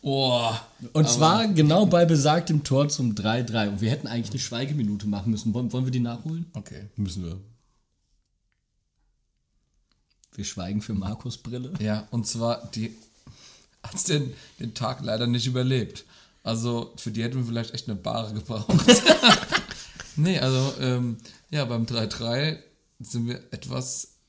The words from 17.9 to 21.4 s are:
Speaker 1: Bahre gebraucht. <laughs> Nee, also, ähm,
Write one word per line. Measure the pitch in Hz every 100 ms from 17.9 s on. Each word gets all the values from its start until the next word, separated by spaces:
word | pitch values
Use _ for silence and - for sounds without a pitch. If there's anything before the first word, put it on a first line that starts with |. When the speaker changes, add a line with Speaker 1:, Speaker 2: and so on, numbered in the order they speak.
| 104
Speaker 1:
Bahre | - 113 110
gebraucht. | 104 - 110 107
<laughs> | 180 - 240 247 320 - - - - - - - - - -
Nee, | 165 180
also, | 131 131 135 -
ähm, | 127 123 123 113 - -